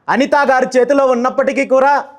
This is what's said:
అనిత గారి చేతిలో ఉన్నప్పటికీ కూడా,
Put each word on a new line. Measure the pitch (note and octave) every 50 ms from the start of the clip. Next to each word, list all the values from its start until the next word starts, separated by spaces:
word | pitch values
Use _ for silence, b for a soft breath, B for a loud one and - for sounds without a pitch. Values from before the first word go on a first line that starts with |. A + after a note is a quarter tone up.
| _ -
అనిత | E3+ A3 C#4 D4 C#4+
గారి | D4 C#4+ C4 C4 B3+ B3+ B3+ - B3+
చేతిలో | B3 A#3+ C#4+ C#4 C#4
ఉన్నప్పటికీ | B3+ B3+ A#3+ A#3+ B3+ B3 C4+ C4 C4+ C4 A#3+ C#4
కూడా, | - B3+ C4 C4 C#4 C#4+ C4 - - -